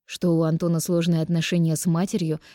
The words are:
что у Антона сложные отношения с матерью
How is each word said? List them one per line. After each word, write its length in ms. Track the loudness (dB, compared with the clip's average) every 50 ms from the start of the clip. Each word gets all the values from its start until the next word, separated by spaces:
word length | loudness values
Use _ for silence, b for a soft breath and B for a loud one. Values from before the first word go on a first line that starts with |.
| _
что 240 | -16 -8 -2 0 2 2
у 80 | 2 2
Антона 360 | 2 0 0 0 0 0 0
сложные 420 | 0 0 0 0 2 2 2 0
отношения 540 | 0 0 0 -2 0 0 0 0 2 2 0
с 100 | 0 0
матерью 540 | 0 0 0 0 -2 -2 -2 -2 -2 -4 -6 B B